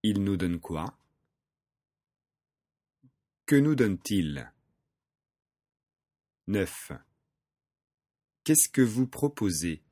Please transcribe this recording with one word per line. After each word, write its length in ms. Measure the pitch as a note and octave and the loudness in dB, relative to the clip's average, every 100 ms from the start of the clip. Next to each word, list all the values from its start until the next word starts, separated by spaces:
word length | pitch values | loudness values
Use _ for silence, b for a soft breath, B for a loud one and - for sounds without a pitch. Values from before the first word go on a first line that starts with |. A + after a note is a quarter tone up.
Il 200 | G#2+ G2 | 0 0
nous 120 | G2 G2 | 0 0
donne 220 | F2+ E2+ | -2 -4
quoi ? 400 | - D#2 E2+ _ _ _ _ _ _ _ _ _ _ _ _ _ _ _ _ _ _ _ _ _ _ _ _ _ - | -6 -6 -8 _ _ _ _ _ _ _ _ _ _ _ _ _ _ _ _ _ _ _ _ _ _ _ _ _ 2
Que 80 | |
nous 220 | D3 D3 C#3+ | 4 4 2
donne-t-il ? 760 | A2 F2+ - G2+ D#2 C#2 A#1 _ _ _ _ _ _ _ _ _ _ _ _ _ _ _ _ _ _ _ - | 2 0 -2 -2 -2 -6 -12 _ _ _ _ _ _ _ _ _ _ _ _ _ _ _ _ _ _ _ -4
Neuf. 420 | G2+ F#2 - - C#2+ _ _ _ _ _ _ _ _ _ _ _ _ _ _ | -2 -2 -6 -14 -16 _ _ _ _ _ _ _ _ _ _ _ _ _ _
Qu'est-ce 260 | - D#3 - | 2 2 4
que 140 | - | 2
vous 240 | B2 A2+ B2+ | 2 2 -2
proposez ? 760 | - D3 C#3+ G#2 D#2+ E2+ D#2 _ | -2 -4 0 -2 -2 -4 -6 _